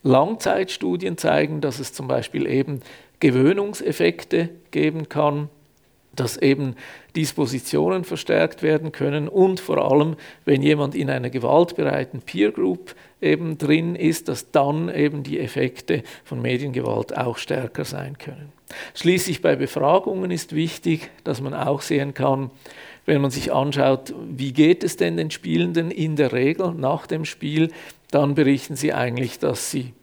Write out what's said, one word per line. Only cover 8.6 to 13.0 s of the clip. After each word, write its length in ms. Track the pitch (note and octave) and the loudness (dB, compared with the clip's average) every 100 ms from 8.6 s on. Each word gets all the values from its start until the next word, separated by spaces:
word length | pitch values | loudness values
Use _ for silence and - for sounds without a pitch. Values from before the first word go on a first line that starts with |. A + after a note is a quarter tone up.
werden 280 | D#3 D#3 D#3 | 0 0 -2
können 360 | - C#3 D3 D3 | -4 -2 -2 -2
und 320 | G3 F#3+ F#3 | 4 4 2
vor 320 | - D#3+ - | -2 0 4
allem, 240 | C#3 D#3 D#3 - - - | 4 2 -2 -12 -8 0
wenn 160 | C#3 | 2
jemand 340 | C#3+ D3+ C#3 - | 4 2 0 -2
in 140 | C#3 | -2
einer 200 | C3+ B2 | -2 -4
gewaltbereiten 920 | B2+ B2 D3 F3 - C#3+ C#3 C3 C3 | -2 4 4 4 0 0 0 -4 -10
Peer 300 | - F3 G#3 | -10 0 0
Group 440 | G#3+ F#3 F3+ - - | 2 -2 -2 -10 -20